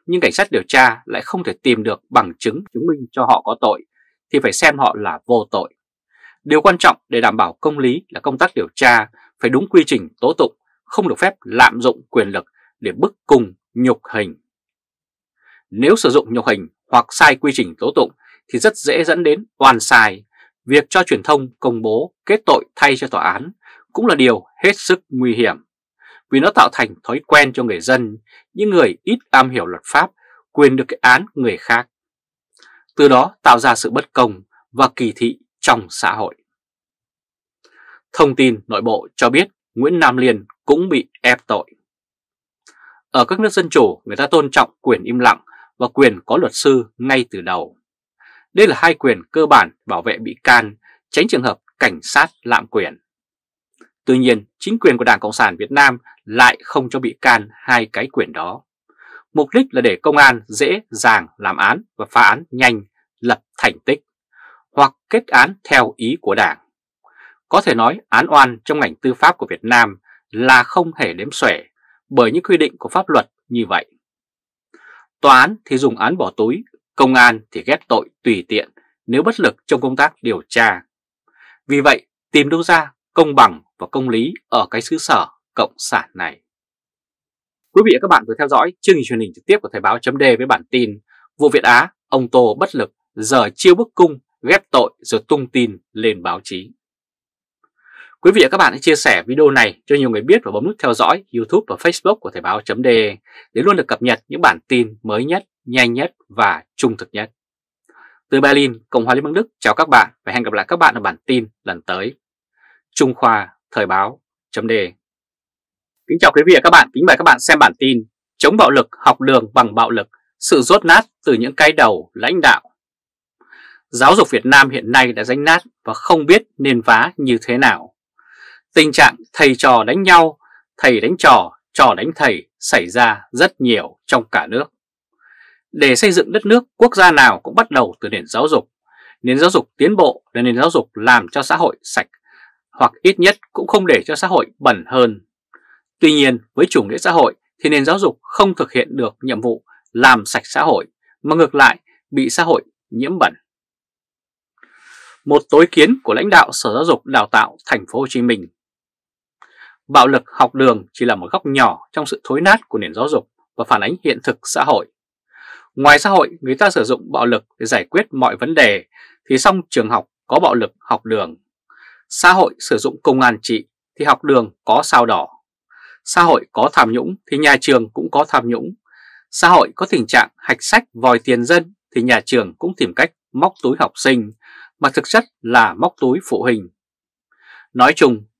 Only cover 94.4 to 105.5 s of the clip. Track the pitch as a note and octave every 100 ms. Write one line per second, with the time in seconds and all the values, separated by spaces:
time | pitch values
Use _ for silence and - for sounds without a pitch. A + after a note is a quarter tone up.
94.4 | A#2+ G3 - C3 - - - A2 - D3
95.4 | B2+ C3 A#2 F#2+ _ G#2+ A2+ G2 F2+ F2+
96.4 | - F#2 G2+ _ _ _ _ _ _ _
97.4 | _ _ _ _ _ - - _ F3+ G#3
98.4 | C3+ F#3+ E3 C3+ E3 D3+ C#3+ F#2 G2 C3
99.4 | D3 C3 G#2+ - - C#3+ B2+ G#2+ B2 A3+
100.4 | G2+ G#2 E3 G#3+ B2+ A2+ A2+ F3+ - A#2+
101.4 | A2 G#3 - F#2 - - F#3+ G#3 - F2+
102.4 | - G#2 - A2 B2+ A2+ G#2+ G2+ _ -
103.4 | _ - F3+ F#3 - - A#2+ A2+ - D3
104.4 | E3+ E2 - B2 A2 G#2+ A2 G#2 C#3 F#3
105.4 | -